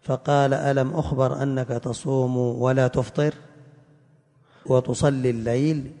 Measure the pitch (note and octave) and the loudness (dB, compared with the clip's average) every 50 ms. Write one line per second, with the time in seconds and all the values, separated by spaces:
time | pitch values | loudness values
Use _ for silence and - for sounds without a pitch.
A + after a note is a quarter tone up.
0 | _ - C3+ B2+ - - D3 C#3+ C#3 C3+ C3+ - - C#3 C#3 C3+ C3 C3+ - E3 | _ -4 -6 -4 0 2 2 4 4 2 2 0 0 0 0 2 0 0 -2 -4
1 | D3+ - D3 C3 C3 B2+ C3+ C#3 B2 A#2+ C3+ C3 B2+ - A#2+ A#2 - B2+ A#2 - | -2 -2 0 0 0 0 0 -2 -2 -2 -2 -2 -4 -4 -4 -6 -4 -6 -8 -6
2 | - D3+ C3+ C3 B2+ B2+ B2+ B2 B2 B2 A#2+ B2 B2 B2+ C3 C3 C3 B2+ - C#3+ | -4 -2 0 0 0 0 0 0 0 0 0 0 0 2 4 4 2 2 2 -2
3 | B2 - - - D3 D3+ D3+ - - - - - - - - - _ _ _ _ | -4 -2 -2 -2 -2 -2 -2 -6 -20 -20 -20 -20 -20 -20 -20 -20 _ _ _ _
4 | _ _ _ _ _ _ _ _ _ _ _ _ _ - C3 B2+ B2 - A#2+ - | _ _ _ _ _ _ _ _ _ _ _ _ _ 2 2 2 2 0 -4 0
5 | - D3 C#3 C3 B2+ B2+ A#2+ A#2 A2 A#2 A#2+ B2+ C#3+ D#3 D#3+ D3 C3 C3+ - - | 2 2 2 2 0 -2 -2 -2 -2 -2 0 0 2 0 0 -2 -4 -8 -14 -18